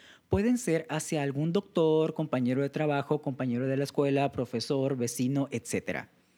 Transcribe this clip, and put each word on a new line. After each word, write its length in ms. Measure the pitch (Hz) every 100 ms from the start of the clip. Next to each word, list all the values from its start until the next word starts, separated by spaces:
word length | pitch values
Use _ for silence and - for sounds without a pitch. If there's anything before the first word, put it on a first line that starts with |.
| - - -
Pueden 300 | 185 220 247
ser 280 | - 160 -
hacia 340 | 156 - 156
algún 300 | 139 135 160
doctor, 600 | 185 - - 160 156 156
compañero 480 | - 156 131 123 131
de 80 | 139
trabajo, 520 | 151 151 143 131 151
compañero 460 | 147 131 131 120 131
de 100 | 135
la 80 | 143
escuela, 460 | - 139 139 139
profesor, 640 | 135 123 117 - 139 135 135
vecino, 520 | 120 - 127 139 139
etcétera. 580 | 117 - 95 - 76 - _ _